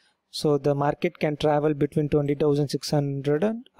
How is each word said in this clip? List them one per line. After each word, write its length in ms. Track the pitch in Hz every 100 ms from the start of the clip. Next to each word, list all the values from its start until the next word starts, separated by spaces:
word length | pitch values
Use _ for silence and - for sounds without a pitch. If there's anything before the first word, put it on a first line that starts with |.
| _ _ _
So 260 | - 156 143
the 160 | 143
market 440 | 143 143 - 175 -
can 180 | 160 151
travel 380 | 151 147 151
between 340 | 147 147 - 147
twenty 260 | 151 143
thousand 340 | 143 151 143 143
six 220 | 147 -
hundred 540 | 151 143 139 135 151
and, 240 | 202 226 - -